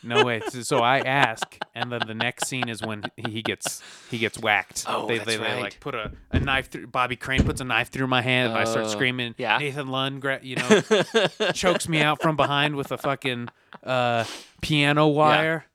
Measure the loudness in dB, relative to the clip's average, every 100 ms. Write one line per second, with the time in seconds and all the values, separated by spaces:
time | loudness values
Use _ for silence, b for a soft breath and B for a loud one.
0 | 2 2 4 0 -4 -8 0 2 4 4
1 | 2 2 2 0 -10 -10 -12 -8 -6 -4
2 | -6 -4 -4 -4 -6 -4 -4 -4 -6 -8
3 | -10 -8 -6 -4 -4 -4 -6 -8 B B
4 | B -2 -2 0 2 2 2 -8 -4 -4
5 | -2 -4 -2 -2 -2 -4 -6 -10 -10 -8
6 | -8 -12 -2 -2 2 0 -2 -12 -6 -2
7 | -2 -2 -2 2 2 0 0 0 -2 -4
8 | 0 2 2 2 2 0 0 0 -2 0
9 | 0 0 -6 -6 0 0 0 -6 -4 -2
10 | -4 -4 -4 -4 -6 -4 4 4 6 0
11 | 2 0 0 0 -2 2 0 0 0 2
12 | 2 2 0 2 2 2 0 -2 -4 -4
13 | -2 -2 -4 -4 -8 _ B -14 -2 0
14 | 2 0 -2 B B B 0 2 4 4
15 | 4 6 6 6 2 -2 -8